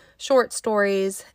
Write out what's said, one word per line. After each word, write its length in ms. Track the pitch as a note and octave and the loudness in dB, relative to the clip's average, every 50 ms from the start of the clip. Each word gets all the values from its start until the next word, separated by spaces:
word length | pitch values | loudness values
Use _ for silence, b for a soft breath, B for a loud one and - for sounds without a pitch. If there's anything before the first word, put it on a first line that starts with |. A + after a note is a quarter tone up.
| B B B | B B B
short 360 | B - - C4+ B3+ A3+ - - | B -2 2 2 2 2 2 -4
stories 720 | - - A3+ G#3+ G#3 G3+ G3 G3 F#3+ F#3+ G3 F#3+ - - - | -6 -2 0 0 2 2 2 2 0 -2 -2 -4 -8 -14 -18